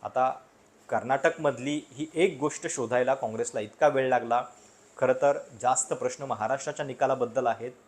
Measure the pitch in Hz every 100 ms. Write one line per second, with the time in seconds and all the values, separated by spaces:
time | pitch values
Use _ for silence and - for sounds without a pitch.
0 | 104 131 127 - - _ _ _ - 117
1 | 110 139 165 165 151 120 131 147 - 123
2 | 156 160 185 147 147 - 123 - 117 123
3 | 127 135 113 110 117 123 107 - 151 135
4 | 131 123 117 120 123 - - - - -
5 | 127 127 143 143 - 117 123 127 - 160
6 | 170 - 139 113 110 135 - 147 143 127
7 | 135 131 120 117 123 110 123 127